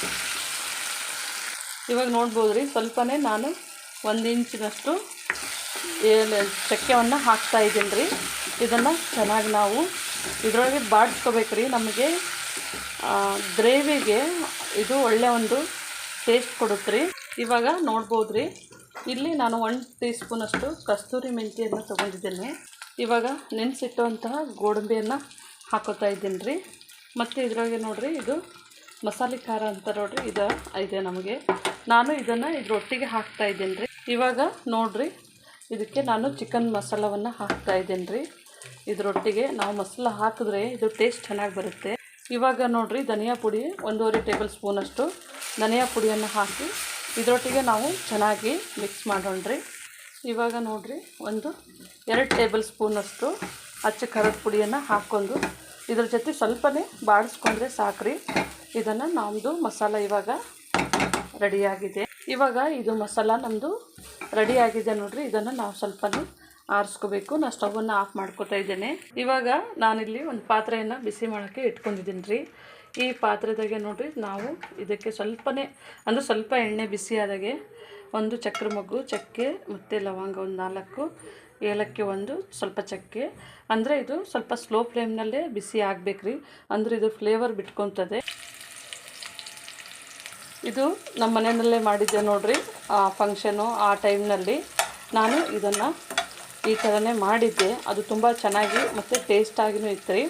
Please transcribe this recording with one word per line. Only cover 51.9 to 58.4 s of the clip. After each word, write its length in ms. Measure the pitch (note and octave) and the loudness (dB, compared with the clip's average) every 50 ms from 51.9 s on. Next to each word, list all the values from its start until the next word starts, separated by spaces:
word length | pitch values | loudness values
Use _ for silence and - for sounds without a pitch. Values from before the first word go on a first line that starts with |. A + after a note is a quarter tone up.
| - - - | -20 -12 -2
ಎರಡು 220 | A3+ A3+ A#3+ C4+ - - | 0 2 2 4 2 4
ಟೇಬಲ್ 260 | - A3+ G#3 G#3 A3 G#3+ | 4 4 4 2 0 -2
ಸ್ಪೂನಷ್ಟು 760 | - - - G#3+ G#3+ G#3+ G#3 G3+ - - - A#3 D4 G4 G#4+ F#3 E3+ - - - - - - - | -2 -4 -2 0 0 0 0 -2 -4 -6 -4 -4 -2 -2 -4 -6 -10 -10 -14 -18 -18 -12 -2 -2
ಅಚ್ಚ 200 | G#3+ G#3+ - B3 | -2 -2 -2 -6
ಖಾರದ 320 | A#3 - A3 G#3+ G#3+ G#3+ - - | -4 0 2 2 2 2 2 -2
ಪುಡಿಯನ್ನು 420 | G#3+ G#3 G#3 G#3 G#3 B3 C#4+ C#4 | 0 2 2 2 2 0 -4 0
ಹಾಕ್ಕೊಂಡು 480 | - G#3 G#3 G3+ - A3 G#3 G3+ G3 C4 C#4+ - - - - - - - - - - | 0 0 0 0 0 -2 -2 0 0 -2 -2 -2 -2 -6 -10 -18 -20 -20 -14 -6 -2
ಇದ್ರ 160 | A#3 A#3 A#3 | 0 0 2
ಜೊತೆ 280 | A3+ A#3+ A3+ A#3+ D#4 D4 | 2 2 0 0 0 0
ಸ್ವಲ್ಪನೇ 560 | - A3+ G#3+ B3 - - C#4+ C#4 D#4 F4+ - - - A#3+ | 0 0 0 0 2 2 2 2 2 -2 -4 -8 -4 4
ಬಾಡಿಸ್ಕೊಂಡ್ರೆ 640 | G#3+ G#3 G#3 A3 A#3 - - - A3+ A3 G#3+ B3 C4 | 6 6 6 6 2 -4 0 0 0 2 2 -2 -4
ಸಾಕ್ರಿ. 420 | - - G#3 G3+ G3 - F#3 A3+ D4+ F#4 - - - - | 0 0 0 0 0 -2 -2 -2 -2 -2 -6 -2 -2 -2